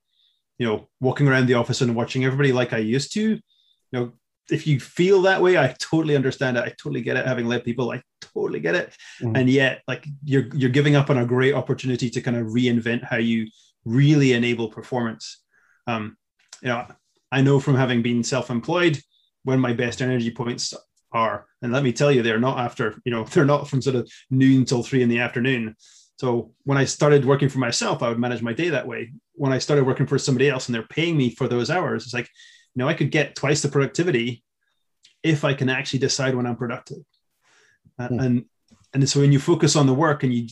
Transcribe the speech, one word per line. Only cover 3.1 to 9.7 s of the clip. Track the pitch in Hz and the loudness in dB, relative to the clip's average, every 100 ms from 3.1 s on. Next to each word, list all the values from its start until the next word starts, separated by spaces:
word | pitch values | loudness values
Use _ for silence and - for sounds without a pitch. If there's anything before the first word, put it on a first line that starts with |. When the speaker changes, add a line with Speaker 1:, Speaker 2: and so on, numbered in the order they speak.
Speaker 1:
to." | 208 220 | -2 -2
You | 208 - _ _ _ _ | -2 -6 _ _ _ _
know, | 127 120 - _ _ - | -8 -8 -10 _ _ -6
if | 156 156 | -4 0
you | 131 | -2
feel | - - 180 196 | -2 0 4 4
that | 190 185 | 4 4
way, | 180 175 | 4 4
I | 131 - | 2 0
totally | - 160 156 | -2 -2 2
understand | 143 131 - 131 120 | 0 0 -2 -2 -2
it. | |
I | 117 | -4
totally | - 147 135 | -8 -8 -6
get | 123 127 | -4 -2
it. | 131 | -2
Having | 123 117 | -2 -2
led | 120 | -2
people, | 120 120 120 | -4 -4 -4
I | 123 - _ | -6 -14 _
totally | - - - - | -12 -6 -6 -4
get | 165 180 | -2 -2
it. | - - - - | -4 -12 -20 -8
Speaker 2:
Mm-hmm. | 117 123 | -2 2
Speaker 1:
And | 127 | 4
yet, | 135 131 | 4 2